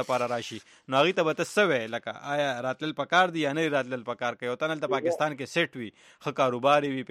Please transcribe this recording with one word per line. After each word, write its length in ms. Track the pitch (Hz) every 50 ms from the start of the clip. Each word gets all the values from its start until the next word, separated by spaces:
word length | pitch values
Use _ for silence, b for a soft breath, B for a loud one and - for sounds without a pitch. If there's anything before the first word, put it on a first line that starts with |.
دپاره 260 | 127 - 127 123 123 120 123
راشي، 260 | 117 113 - 113 104 - b b b b -
نو 100 | 131 135
هغوی 160 | 147 175 185
ته 100 | 185 170 156
به 40 | 151
ته 100 | - 170
څه 200 | - - 208 208 180
وایې؟ 240 | 143 123 113 113 117
لکه 180 | 117 - 113 104 - - 143 143
آیا 160 | 147 143 139 127 120 123 131
راتلل 260 | 131 - 156 156 151 143
پکار 340 | 139 - 165 175 185 180 165 165
دي 80 | 151
یا 80 | 139 139 156
نه 100 | 165 156 143 139
راتلل 260 | 131 123 131 123 113 123
پکار؟ 260 | 117 - 120 120 117 -
که 100 | 127 123
یو 60 | 123 123 156
تن 120 | 156 160
هلته 160 | 151 151 139 139
پاکستان 420 | 135 147 170 170 151 151 151 143 127
کې 80 | - - -
سیټ 160 | 170 165 139 -
وي، 140 | 131 117 98 - B B B B B -
ښه 60 | 151 135 -
کاروبار 420 | 139 127 123 120 120 139 147 147 143
یې 80 | 143 135
وي، 80 | 131 120 110